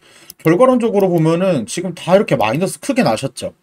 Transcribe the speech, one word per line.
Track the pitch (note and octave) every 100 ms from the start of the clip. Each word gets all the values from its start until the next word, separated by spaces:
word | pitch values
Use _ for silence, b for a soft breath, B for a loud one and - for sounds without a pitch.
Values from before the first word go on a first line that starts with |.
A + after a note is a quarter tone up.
| B B B B
결과론적으로 | D#3+ F3 C4 B3+ A3+ G3 F#3+
보면은 | F3 D#3+ E3+ F#3+ D#3 G#2
지금 | - F3+
다 | F3 - F#3+
이렇게 | A3 C3+
마이너스 | G#2+ C3 F#3 -
크게 | - B3
나셨죠. | F#3 A2 C#3 - F#2 -